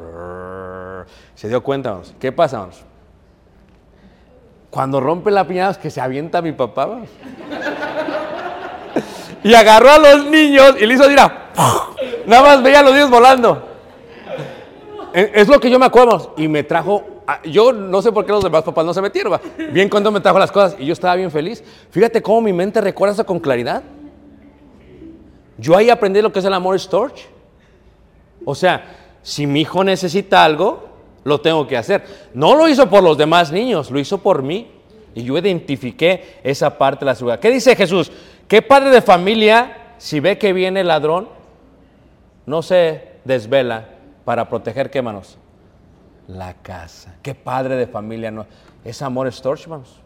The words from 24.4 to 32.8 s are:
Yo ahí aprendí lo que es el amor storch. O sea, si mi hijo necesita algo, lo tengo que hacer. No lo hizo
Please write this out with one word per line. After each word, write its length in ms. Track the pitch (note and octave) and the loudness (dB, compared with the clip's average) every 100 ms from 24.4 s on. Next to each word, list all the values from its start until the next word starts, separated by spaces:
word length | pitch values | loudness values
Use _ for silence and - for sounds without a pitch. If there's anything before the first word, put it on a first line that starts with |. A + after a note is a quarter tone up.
| _ _ _ _ _ - - - - _ _ - | _ _ _ _ _ -20 -20 -20 -20 _ _ -12
Yo 180 | A#2+ F#3 | 2 2
ahí 140 | A#3 | 4
aprendí 320 | A#3 G3+ G3+ | 2 0 0
lo 100 | G#3+ | -2
que 80 | F#3+ | -2
es 60 | F#3+ | -4
el 80 | |
amor 260 | F#3+ F#3 F#3+ | -4 -2 -4
storch. 420 | - F#3+ C4 - - _ _ _ _ _ _ _ _ _ _ _ - | -4 -4 -4 -10 -20 _ _ _ _ _ _ _ _ _ _ _ -10
O 80 | |
sea, 300 | C#3 F3+ C#3+ - - _ _ | -2 -2 -2 -8 -20 _ _
si 240 | - - D3 | -14 -8 -4
mi 140 | C#3+ | -2
hijo 220 | D#3 F3+ | -2 -2
necesita 600 | F#3+ F#3 F3+ F#3+ G3 F3+ | -2 -2 -4 -6 0 2
algo, 460 | D#3+ D#3 G#3 - - - _ _ | 4 2 -2 -4 -14 -20 _ _
lo 180 | C3+ D3 | -4 -2
tengo 260 | D#3+ D#3+ C3 | 0 -2 -2
que 100 | B2 | -6
hacer. 260 | A2 G3 - - - | -4 -4 -6 -20 -16
No 220 | A#2+ E3 D4 | 0 2 4
lo 120 | D#4+ | 4
hizo 220 | C4+ | 2